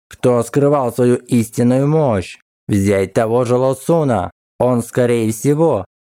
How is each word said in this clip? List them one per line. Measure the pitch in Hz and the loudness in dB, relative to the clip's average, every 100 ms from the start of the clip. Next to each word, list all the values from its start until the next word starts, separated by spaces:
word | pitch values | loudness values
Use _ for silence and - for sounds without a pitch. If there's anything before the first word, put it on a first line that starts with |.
| - | -20
кто | - 127 120 | -4 0 0
скрывал | 113 143 143 147 120 | 0 0 2 0 -2
свою | 120 123 123 | 0 0 0
истинную | - 120 113 - 120 131 143 | 0 -2 -2 0 0 2 0
мощь. | 160 143 101 - - _ _ - | 0 0 -2 -6 -14 _ _ -4
Взять | 104 98 98 95 | 0 0 0 0
того | 120 110 120 | -2 0 0
же | 117 123 | 0 0
Лосуна, | 131 131 - 170 143 104 92 - _ - | 0 -2 0 0 0 -2 -4 -10 _ -2
он, | 123 120 | 0 0
скорее | 117 123 120 117 110 | -2 -2 0 0 -2
всего, | 110 139 147 165 107 92 _ | -2 -2 0 0 -2 -6 _